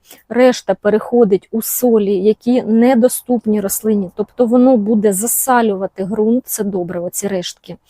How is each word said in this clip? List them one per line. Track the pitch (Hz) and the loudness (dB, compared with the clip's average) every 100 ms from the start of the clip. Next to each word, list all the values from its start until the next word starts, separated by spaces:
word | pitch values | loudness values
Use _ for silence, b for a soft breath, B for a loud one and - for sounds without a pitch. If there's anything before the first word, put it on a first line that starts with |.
| b b b | b b b
решта | 226 254 247 - | 2 2 2 -2
переходить | 196 208 214 - 240 233 190 - | -4 0 0 0 2 2 2 -2
у | 226 | -8
солі, | - - 247 226 202 202 | -6 -2 2 2 2 0
які | 196 214 - 247 | 0 0 0 0
недоступні | - 220 240 262 247 - - 247 220 214 | 2 2 4 4 2 0 -4 -4 -2 -2
рослині, | 196 - 214 214 180 | -2 -4 -2 -2 -2
тобто | - 175 - 247 | -6 -6 -2 0
воно | 247 247 262 | 4 4 4
буде | 202 226 208 | 2 0 2
засалювати | 190 226 - - 247 226 190 190 - | 0 -2 -2 0 2 0 -2 -6 -8
ґрунт, | 190 214 214 240 - | -6 -2 0 0 -2
це | - | -6
добриво, | 202 196 175 175 175 | -4 -4 -6 -6 -8
ці | - 202 | -6 -6
рештки, | 196 180 - - 175 _ | -6 -6 -12 -18 -20 _